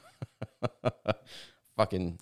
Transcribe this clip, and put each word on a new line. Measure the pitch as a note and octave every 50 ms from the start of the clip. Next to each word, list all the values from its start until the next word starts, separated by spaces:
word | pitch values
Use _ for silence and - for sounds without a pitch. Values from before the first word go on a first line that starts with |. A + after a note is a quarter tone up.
| - - - _ A#2+ - _ _ B2+ - _ _
<laughs> | B2 - - _ - - - - _ - - - - - - - - - - _ _ _ _
Fucking | G#2+ G#2+ - F#2+ F#2 F2+ F2 E2+ -